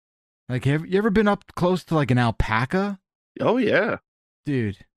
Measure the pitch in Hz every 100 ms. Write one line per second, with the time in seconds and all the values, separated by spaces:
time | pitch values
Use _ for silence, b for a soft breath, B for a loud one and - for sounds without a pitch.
0 | _ _ _ _ - 123 131 151 165 185
1 | 220 196 208 202 - - 180 185 - 160
2 | 131 123 120 - - 110 127 185 202 196
3 | _ _ _ - 127 240 220 135 220 -
4 | _ _ _ _ - 135 107 98 -